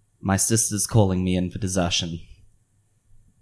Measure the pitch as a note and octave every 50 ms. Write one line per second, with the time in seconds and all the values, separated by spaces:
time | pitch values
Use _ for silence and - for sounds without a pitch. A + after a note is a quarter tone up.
0 | _ _ _ _ - G2 G2 F#2+ - - A#2 A2 - - G#2+ G2+ - - - A2+
1 | G2+ F#2+ F2+ F#2 F#2 F#2 F#2 F#2 F2+ F2 - - - F2+ F#2 F#2+ F2 F2 - -
2 | F#2 E2 E2 E2 - - - - - - _ _ _ _ _ _ _ _ _ _
3 | _ _ - - - _ _ _